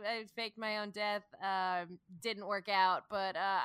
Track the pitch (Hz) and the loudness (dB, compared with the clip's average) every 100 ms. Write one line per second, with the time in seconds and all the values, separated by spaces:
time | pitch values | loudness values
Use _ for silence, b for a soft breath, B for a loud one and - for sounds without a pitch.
0 | 214 226 214 - 226 220 220 214 208 208 | -2 -2 -4 -6 -6 -4 -4 -2 -2 -2
1 | 208 208 202 - 190 190 185 180 170 180 | 0 0 -4 -8 -2 0 0 0 -2 -10
2 | - 180 233 208 196 202 190 196 185 175 | -16 -8 -6 -4 -2 -2 2 6 6 4
3 | - 208 190 165 196 190 | 0 -2 -2 0 0 2